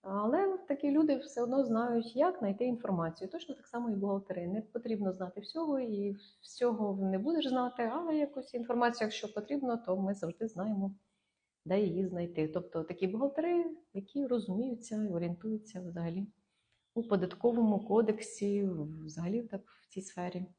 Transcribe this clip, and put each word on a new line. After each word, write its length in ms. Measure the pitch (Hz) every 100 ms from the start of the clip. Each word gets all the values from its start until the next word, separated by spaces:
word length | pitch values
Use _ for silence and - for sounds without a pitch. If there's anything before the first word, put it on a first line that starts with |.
Але 440 | 196 196 214 311 392
от 200 | 370 -
такі 240 | 285 285
люди 260 | 285 302 262
все 260 | - -
одно 220 | 240 269
знають, 520 | 247 226 240 233 233 247
як 220 | 339 359
знайти 260 | 208 196
інформацію. 640 | 254 233 - 180 165 165 190
Точно 240 | 330 339
так 120 | 254 -
само 240 | 240 240
і 40 |
бухгалтери. 540 | 196 196 196 196 180 175
Не 140 | 208
потрібно 500 | 214 233 233 220 196
знати 280 | 185 185 202
всього, 400 | 202 320 320 277
і 360 | 240 202 202 202 - _
всього 680 | - - 240 220 208 196 190
не 80 | 190
будеш 300 | 247 330 277
знати, 420 | 247 247 240 233
але 240 | 269 339 302
якусь 380 | 285 285 262
інформацію, 520 | 247 233 240 240 233 214
якщо 280 | - 214
потрібно, 420 | 214 208 285 262 233
то 200 | 208 190
ми 180 | 190
завжди 340 | 196 165 170 226
знаємо, 460 | 175 208 202 196 196 _ _ _ _ _ _
де 160 | 156 190
її 260 | 202 170 190
знайти. 420 | 180 175 170 156
Тобто 360 | 170 175 170
такі 220 | 160 165 190
бухгалтери, 580 | 220 277 277 330 349 339 - _
які 320 | 196 196 277 269
розуміються 800 | 247 196 185 262 233 226 214
і 40 | 214
орієнтуються 720 | 170 175 175 220 214 214 190
взагалі 460 | 180 175 170 175 208 _ _ _ _ _ _
у 80 | -
податковому 760 | 233 196 175 - 240 233 220 202
кодексі, 880 | 196 208 214 214 - - 202 202 196 170 151 156
взагалі 380 | 156 151 170 220
так 180 | 226 196 -
в 220 | - _
цій 140 | 190
сфері. 440 | 185 - 175 180 180